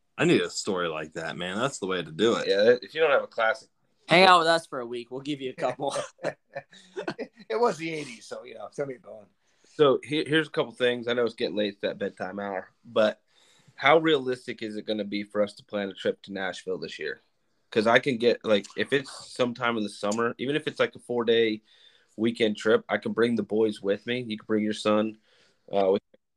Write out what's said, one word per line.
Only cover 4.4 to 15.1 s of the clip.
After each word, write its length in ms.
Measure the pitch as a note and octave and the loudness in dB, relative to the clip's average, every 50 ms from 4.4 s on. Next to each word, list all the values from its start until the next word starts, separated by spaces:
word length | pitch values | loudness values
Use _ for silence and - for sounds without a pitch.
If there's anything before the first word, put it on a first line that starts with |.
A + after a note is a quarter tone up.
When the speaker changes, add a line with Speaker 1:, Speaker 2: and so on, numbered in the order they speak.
| D#3+ | 6
Speaker 3:
us 180 | D#3+ E3 E3 - | 4 2 2 0
for 140 | - D3+ C3 | -4 -10 -10
a 60 | A#2+ | -8
week. 260 | A#2 B2 A#2+ A#2 - | -8 -8 -10 -10 -10
We'll 80 | B2+ C3+ | -12 -10
give 220 | C3+ C#3+ D3 C3+ | -8 -8 -8 -6
you 80 | C3+ B2+ | -6 -10
a 40 | B2+ | -8
couple. 400 | - D3+ B2+ B2 - C#3+ C#3 - C#3 - - _ - F3 | -4 -4 -4 -4 -2 -6 -4 -4 -4 -8 -8 _ -10 -8
Speaker 4:
<laughs> 100 | D#3+ - _ _ _ - C#3 - _ - - - _ - F4+ - - - - - - _ A#3 - - | -8 -8 _ _ _ -16 -16 -16 _ -20 -20 -20 _ -12 -10 -10 -10 -8 -10 -12 -14 _ -20 -10 -6
It 100 | A3+ A3 | -2 0
was 180 | A#3+ A#3 F3+ | 0 0 0
the 120 | D3+ E3 E3 D#3+ | -2 -6 -8 -6
eighties, 320 | D3+ D3 B2+ A#2 G#2+ - | -8 -8 -10 -14 -16 -14
so, 180 | - A#2+ A2 A#2 | -14 -14 -14 -14
you 120 | B2 A#2 | -16 -16
know, 120 | A2 G#2 G2 - | -16 -16 -14 -8
throw 100 | - C#3+ | -8 -6
me 100 | C#3 B2 | -6 -8
a 40 | - | -14
bone. 260 | F#2+ G2+ G#2+ A2 G2+ _ _ _ _ _ _ _ _ _ - | -16 -20 -20 -20 -20 _ _ _ _ _ _ _ _ _ 0
Speaker 2:
So 240 | - D3+ C3+ B2 - - | 4 4 4 4 2 0
he-, 220 | A2 D3 D#3 - | -4 -4 -4 -2
here's 200 | C3 D3 D#3+ D3+ | 0 0 0 0
a 40 | C#3+ | 0
couple 200 | - B2 A#2 A#2 A2+ | -2 -4 -4 -4 -2
things. 340 | - B2+ B2 B2 B2 A2+ | 0 0 0 0 0 -2
I 60 | A#2+ A#2+ | -2 0
know 100 | B2 A#2+ | 0 0
it's 120 | A2 - | -2 -2
getting 200 | - A#2 D2+ E2+ | -4 -6 -4 -2
late, 180 | G#2 G#2 G2+ G2 | -2 -2 -2 -2
it's 80 | - | -4
that 160 | - F#2+ - G2+ | -6 -6 -4 -4
bedtime 400 | G#2 G2 - - G2+ F#2 F#2+ G2+ | -6 -8 -6 -8 -10 -8 -8 -8
hour, 300 | G2+ G2+ G2 F#2 - - _ _ _ | -8 -6 -6 -8 -8 -12 _ _ _
but 360 | A#2 A2+ A2+ G#2+ G#2+ - _ _ _ _ _ _ _ _ _ _ _ _ | -4 0 2 2 2 0 _ _ _ _ _ _ _ _ _ _ _ _
how 220 | - - C#3 D3+ E3 | 0 4 6 6 6
realistic 640 | D#3+ D#3+ D#3 C#3 B2+ B2+ B2+ B2 - - A2+ - A#2 | 6 4 2 2 0 -2 -4 -4 -6 -12 -10 -8 -8
is 120 | G#2+ G#2+ | -8 -8
it 100 | G#2+ - | -8 -6
gonna 180 | - A2 G#2+ G2+ | -4 -4 -4 -4
be 180 | G2+ | -4